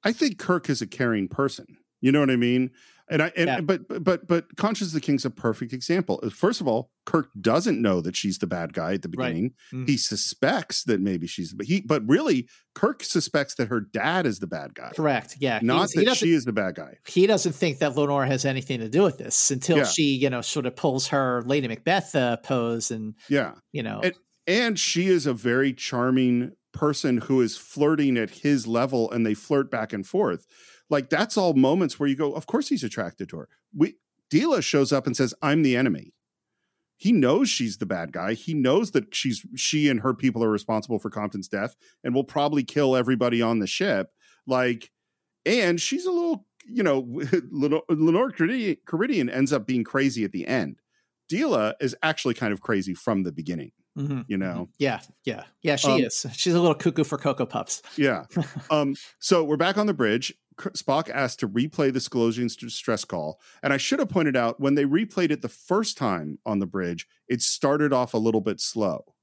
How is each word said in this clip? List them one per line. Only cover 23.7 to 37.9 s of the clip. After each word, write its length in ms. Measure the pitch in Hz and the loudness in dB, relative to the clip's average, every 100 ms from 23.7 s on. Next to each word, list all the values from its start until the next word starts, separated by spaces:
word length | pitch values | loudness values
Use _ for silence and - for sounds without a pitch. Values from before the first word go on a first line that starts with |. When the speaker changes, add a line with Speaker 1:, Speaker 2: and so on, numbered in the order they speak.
Speaker 2:
you 100 | 147 | -8
know. 180 | 110 104 | -8 -4
Speaker 1:
And, 120 | 185 180 _ _ - | -4 -4 _ _ -2
and 320 | 196 240 202 | 0 0 0
she 300 | - 165 185 | -2 0 4
is 180 | 180 139 | 2 2
a 80 | |
very 400 | 120 120 123 139 | -2 0 2 2
charming 800 | 127 - 123 123 127 127 120 127 - _ | -2 -6 0 2 4 4 2 -2 -8 _
person 460 | - 151 143 143 123 | -2 -2 0 0 0
who 220 | 113 131 | 2 2
is 140 | 117 - | 2 -2
flirting 600 | - - 147 156 143 123 | -12 0 2 4 2 2
at 140 | 107 | -2
his 360 | - 147 143 113 | -2 0 0 2
level, 440 | 117 135 131 113 | 0 0 0 0
and 140 | 117 110 | 0 0
they 80 | |
flirt 360 | 104 - 143 135 | -2 0 0 0
back 220 | 120 110 | -4 -4
and 140 | 104 95 | -6 -4
forth. 400 | 185 175 85 _ _ - - _ | 0 0 -2 _ _ -20 -20 _
Like, 180 | 147 127 | -2 0
that's 300 | 165 220 - | 0 0 2
all 160 | 185 | 4
moments 440 | 139 131 170 170 - | 6 4 4 0 0
where 100 | 143 | -2
you 60 | |
go, 180 | 139 147 | 0 -2
"Of 120 | 147 - | -4 -4
course 220 | 247 285 | -4 -2
he's 160 | 254 | -4
attracted 440 | 120 - 90 - 92 | -4 -6 -8 -8 -12
to 80 | 85 | -12
her." 100 | 65 _ _ | -16 _ _
We, 200 | - 160 - _ _ _ | 0 0 0 _ _ _
Deela 320 | 156 302 247 | 0 2 0
shows 320 | 139 147 135 | 2 2 2
up 140 | 139 131 | 2 0
and 100 | 120 | 0
says, 160 | 127 - | -2 0
"I'm 220 | 151 151 | 0 4
the 140 | 147 120 | 4 4
enemy." 360 | 131 78 - _ _ _ _ _ _ _ _ _ | 2 -2 -8 _ _ _ _ _ _ _ _ _
He 140 | 196 | 2
knows 380 | 226 127 170 262 | 4 6 4 2
she's 300 | - 117 98 | 0 -2 -4
the 80 | |
bad 260 | 98 | -6